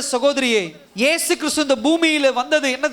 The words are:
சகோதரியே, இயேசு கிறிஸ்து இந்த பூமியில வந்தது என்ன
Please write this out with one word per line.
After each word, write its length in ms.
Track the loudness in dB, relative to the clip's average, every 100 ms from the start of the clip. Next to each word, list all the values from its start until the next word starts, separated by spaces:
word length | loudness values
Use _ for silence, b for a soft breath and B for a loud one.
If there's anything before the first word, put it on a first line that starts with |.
| 0
சகோதரியே, 500 | 0 0 0 0 0 -2 -10 -12 -2
இயேசு 300 | 0 0 -2 -2
கிறிஸ்து 260 | -2 -2 0
இந்த 100 | 0 2
பூமியில 440 | 2 2 2 2 0
வந்தது 300 | 0 0 0 -2
என்ன 100 | -4